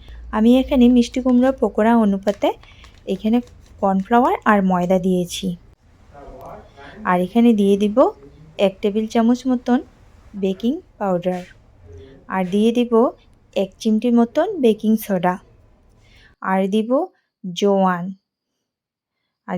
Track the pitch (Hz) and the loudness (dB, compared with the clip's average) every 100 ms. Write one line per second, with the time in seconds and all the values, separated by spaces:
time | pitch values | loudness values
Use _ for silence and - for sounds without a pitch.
0 | - - - 214 226 254 262 277 240 247 | -20 -20 -8 0 4 4 2 2 4 4
1 | 233 - 254 247 254 269 220 214 220 233 | 2 -2 0 2 2 0 -2 0 2 2
2 | 214 196 196 202 302 453 - - - - | 2 0 -4 -2 -2 -4 -12 -20 -20 -18
3 | - 190 214 240 240 - - - 196 190 | -10 -6 -2 -2 -2 -16 -20 -4 -2 0
4 | 190 240 277 392 - 208 190 180 180 190 | 2 2 2 0 2 2 2 0 0 0
5 | 185 180 175 - 190 175 - _ _ _ | 0 -2 -2 -6 -8 -10 -14 _ _ _
6 | _ - - - - 208 - - - - | _ -20 -20 -20 -18 -20 -20 -20 -20 -10
7 | 214 180 180 233 233 220 196 202 208 214 | -2 -2 0 2 4 4 2 2 0 2
8 | 339 440 - - - - 196 196 214 202 | 0 0 -18 -20 -14 -2 -2 0 -4 -4
9 | 220 233 226 247 262 247 254 247 370 _ | -2 0 2 0 -2 -4 0 -2 -2 _
10 | - _ - 202 190 190 226 320 - - | -20 _ -20 -6 -4 -2 -4 -4 -8 -8
11 | 202 180 180 180 180 - _ _ - - | -4 -2 -2 -6 -10 -20 _ _ -20 -20
12 | - - - 190 185 202 220 233 240 226 | -20 -20 -8 -6 -2 0 2 2 0 2
13 | 262 359 _ _ _ - 190 - 226 214 | 2 -2 _ _ _ -6 -6 -4 -2 0
14 | 247 233 233 302 359 392 247 214 214 220 | 2 2 2 0 -4 0 0 0 0 -2
15 | - 190 180 180 _ _ _ _ _ _ | -2 -2 -2 -4 _ _ _ _ _ _
16 | _ - _ - - 190 196 214 220 262 | _ -20 _ -12 -4 -2 0 -2 -2 -2
17 | 370 _ _ _ 185 175 202 196 185 175 | -4 _ _ _ -14 -4 0 2 0 -2
18 | 180 190 _ _ _ _ _ _ _ _ | -8 -14 _ _ _ _ _ _ _ _
19 | _ _ _ _ - | _ _ _ _ -12